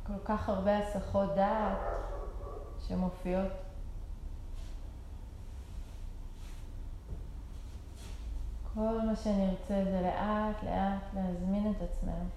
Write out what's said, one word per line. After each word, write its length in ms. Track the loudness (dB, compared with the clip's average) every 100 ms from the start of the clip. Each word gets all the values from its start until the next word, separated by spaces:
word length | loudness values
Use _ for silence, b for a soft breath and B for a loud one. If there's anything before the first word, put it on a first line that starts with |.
כל 100 | -4 -4 0
כך 240 | 0 2
הרבה 280 | 4 6 4
הסחות 520 | 4 0 2 2 4 6
דעת 420 | 6 6 2 2 0 -2 -2 -4 -4 -6 -6 -6 -8 -6 -2
שמופיעות. 640 | 2 2 0 0 2 2 -2 -6 -6 -6 -6 -6 -6 -6 -6 -6 -6 -6 -6 -8 -8 -10 -10 -10 -10 -10 -8 -8 -8 -6 -6 -6 -6 -8 -8 -8 -8 -8 -8 -6 -8 -6 -6 -6 -8 -8 -8 -8 -10 -10 -10 -8 -6 -4 -4 -4 -4 -4
כל 280 | 0 2 4 2
מה 100 | 2
שנרצה 680 | 4 4 6 2 2 2
זה 180 | 4 4
לאט 600 | 4 2 2 4 2 0
לאט 380 | 0 2 4 2 -2
להזמין 580 | 0 0 2 2 4 4
את 100 | 2
עצמנו. 480 | 0 0 2 2 0